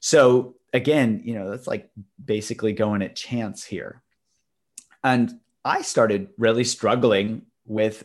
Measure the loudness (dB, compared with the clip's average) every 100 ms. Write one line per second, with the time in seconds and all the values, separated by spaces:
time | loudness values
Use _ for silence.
0 | 2 6 8 6 2 -10 _ -2 2 2
1 | 2 0 -6 -8 -8 -10 -8 -8 -10 -20
2 | -20 _ -4 -4 -4 -4 -4 -2 -2 0
3 | -4 -8 -8 -6 -6 -10 -12 -12 -12 -16
4 | _ _ _ _ _ _ _ -20 _ _
5 | 0 2 0 -4 _ _ -4 -4 -2 2
6 | 2 2 -4 -2 0 2 -2 -2 0 2
7 | 2 2 0 -6 -12 _ -8 -2 -2 -2